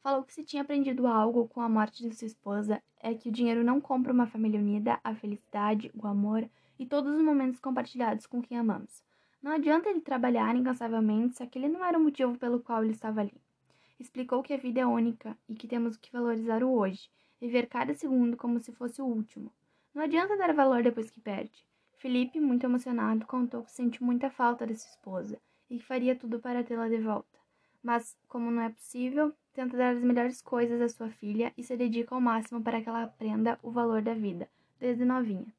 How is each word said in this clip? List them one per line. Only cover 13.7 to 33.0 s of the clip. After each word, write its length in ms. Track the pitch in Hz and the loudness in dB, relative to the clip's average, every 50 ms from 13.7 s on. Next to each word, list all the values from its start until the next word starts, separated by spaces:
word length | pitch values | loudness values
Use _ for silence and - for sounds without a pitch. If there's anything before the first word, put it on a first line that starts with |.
| _ _ _ _ _ _ | _ _ _ _ _ _
Explicou 440 | 254 - _ 254 254 247 - 254 269 | -20 -16 _ -8 -4 -2 -2 -2 0
que 100 | - 294 | -2 -4
a 40 | |
vida 240 | 269 269 254 226 254 | -4 -2 -2 0 2
é 60 | 254 | 2
única 500 | 247 233 233 233 233 226 - - 220 220 _ _ _ | 2 4 4 2 0 0 -4 -8 -14 -14 _ _ _
e 60 | 220 | -14
que 140 | 220 - 220 | -14 -10 -6
temos 280 | 240 240 233 233 220 | -2 -2 -2 -2 -4
que 160 | - - - - | -6 -16 -12 -6
valorizar 520 | 240 240 240 233 220 226 233 226 220 247 | -2 -2 0 0 0 0 0 0 2 2
o 80 | 254 262 | 4 4
hoje, 360 | 240 202 190 185 196 - - _ _ _ _ _ _ | 4 2 2 -2 -6 -12 -20 _ _ _ _ _ _
viver 280 | - 240 233 247 240 240 | -8 0 0 0 0 0
cada 260 | - 247 247 254 294 | -2 -4 -2 -2 -2
segundo 420 | 285 - 302 262 254 240 233 233 | -4 -2 0 4 4 4 4 2
como 220 | 240 - 240 240 240 | -2 -2 -2 -2 -2
se 140 | 233 - 233 | -2 -6 -14
fosse 280 | _ 247 247 240 - | _ -10 -10 -8 -6
o 60 | 269 | -4
último. 460 | 262 233 220 214 - - 220 214 220 _ _ _ _ _ _ _ _ _ | -2 -2 -2 -4 -6 -8 -16 -16 -16 _ _ _ _ _ _ _ _ _
Não 80 | 285 311 | -4 -2
adianta 340 | 311 285 320 349 392 415 | 2 2 2 2 2 0
dar 160 | 403 381 349 311 | 0 2 2 4
valor 300 | 311 277 269 262 240 240 | 4 6 6 6 4 4
depois 280 | 247 226 - 220 226 | 2 0 0 -8 -10
que 100 | _ - | _ -14
perde. 440 | - 220 202 196 - 214 _ - _ _ _ _ _ _ _ _ | -10 -8 -6 -6 -8 -10 _ -20 _ _ _ _ _ _ _ _
Felipe, 420 | - 262 247 247 247 247 - 320 | -6 -2 0 0 0 0 0 0
muito 240 | 302 277 247 247 247 | 2 4 4 2 2
emocionado, 600 | 254 247 247 247 254 247 233 220 214 220 220 220 | 2 0 0 0 -2 -2 -2 0 2 0 0 -2
contou 380 | - - 254 247 240 - 240 233 | -2 -2 -2 -2 -2 -2 -6 -10
que 80 | - | -10
sente 320 | - - 247 240 233 - 254 | -8 -2 -2 -2 -2 0 0
muita 260 | 240 247 240 247 269 | 0 0 2 0 -2
falta 380 | 262 - 254 240 240 240 240 | -2 2 2 2 2 0 -4
de 100 | 226 226 | -6 -6
sua 140 | 220 - - | -8 -10 -18
esposa 480 | - _ _ 208 190 185 - 208 214 - _ _ _ _ _ _ | -20 _ _ -8 -6 -6 -6 -6 -10 -12 _ _ _ _ _ _
e 80 | 247 240 | -12 -12
que 60 | - | -8
faria 320 | - 262 254 240 247 254 | -6 -4 0 2 2 0
tudo 240 | 254 - 233 220 240 | 0 -2 -6 -6 -6
para 240 | 233 247 247 247 240 | -4 -4 -2 -2 -2
tê-la 240 | 240 240 233 226 226 | -2 -4 -4 -2 0
de 100 | 226 226 | 0 0
volta. 400 | 220 220 214 208 - _ _ _ _ _ _ _ _ _ _ _ _ | 0 -2 -2 -4 -4 _ _ _ _ _ _ _ _ _ _ _ _
Mas, 340 | 240 240 233 233 - - _ _ _ | -2 -2 -2 -2 -4 -18 _ _ _
como 220 | - 247 233 233 | -6 -6 -2 -2
não 120 | 233 233 226 | -2 -2 -2
é 80 | 226 | -4
possível, 640 | 220 _ - - - 247 247 254 262 294 302 302 302 _ _ _ _ | -6 _ -18 -14 -8 -4 -4 -2 2 2 2 2 0 _ _ _ _
tenta 240 | - 254 247 247 | -6 -6 -4 0
dar 180 | 247 247 247 247 | 0 2 2 2
as 80 | 240 240 | 4 4
melhores 400 | 247 247 240 240 247 247 - - | 4 4 4 2 0 -2 -6 -8
coisas 380 | - - 240 240 233 233 233 240 | -4 0 0 0 2 2 0 0
à 60 | 233 | 0
sua 200 | 233 - 226 220 | -2 -4 -10 -12
filha 440 | 220 _ - 208 208 220 233 233 - | -12 _ -8 -4 -2 0 -2 -2 -2
e 60 | - 240 | -8 -10
se 140 | 247 254 | -8 -4
dedica 380 | 233 247 240 220 233 233 233 254 | -2 0 0 0 0 -2 -2 -2
ao 60 | 254 | 0
máximo 400 | 247 240 226 226 220 - 240 240 | 2 2 2 2 -2 -4 -6 -6
para 220 | 220 226 233 226 220 | -4 -2 -2 -2 -4
que 60 | 226 | -4
ela 160 | 226 233 | -6 -6